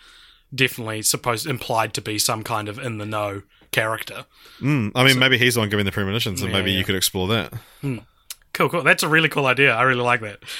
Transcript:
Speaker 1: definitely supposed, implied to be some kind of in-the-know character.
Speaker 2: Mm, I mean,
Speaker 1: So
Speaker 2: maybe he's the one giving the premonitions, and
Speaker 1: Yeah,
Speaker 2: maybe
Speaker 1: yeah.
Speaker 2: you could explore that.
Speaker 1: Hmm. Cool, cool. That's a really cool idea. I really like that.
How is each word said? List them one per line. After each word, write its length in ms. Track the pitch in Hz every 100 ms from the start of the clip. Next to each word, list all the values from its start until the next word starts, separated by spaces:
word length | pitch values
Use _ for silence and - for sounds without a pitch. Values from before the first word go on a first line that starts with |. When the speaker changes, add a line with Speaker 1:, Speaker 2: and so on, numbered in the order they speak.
| - - - _ _
Speaker 1:
definitely 480 | 131 131 - 110 107
supposed, 440 | 107 131 123 110 160
implied 480 | 127 - 113 113
to 60 | -
be 180 | 110 104
some 240 | - 110
kind 260 | 107 110 104
of 100 | 107
in-the-know 640 | 131 110 104 107 104 101 - _ _
character. 540 | - 110 110 - 101 - _ - -
Speaker 2:
Mm, 320 | 131 147 104 123
I 80 |
mean, 100 | 131
Speaker 1:
So 60 | 127
Speaker 2:
maybe 180 | 131 123
he's 160 | 123
the 60 | 117
one 80 | 107
giving 160 | 104 98
the 60 |
premonitions, 480 | 104 98 110 113 90
and 80 | 92
Speaker 1:
Yeah, 80 | 98
Speaker 2:
maybe 140 | 95
Speaker 1:
yeah. 60 | 95
Speaker 2:
you 60 |
could 120 | 95 95
explore 320 | - 98 92
that. 240 | 113 80 113 - -
Speaker 1:
Hmm. 160 | 139 113 - _ - - _
Cool, 180 | - 151
cool. 120 | 170
That's 200 | 139 185
a 40 | 170
really 200 | 156 156
cool 180 | - 131
idea. 280 | 123 139
I 80 | 113
really 200 | 127 123
like 200 | 120 123
that. 160 | 107 101 -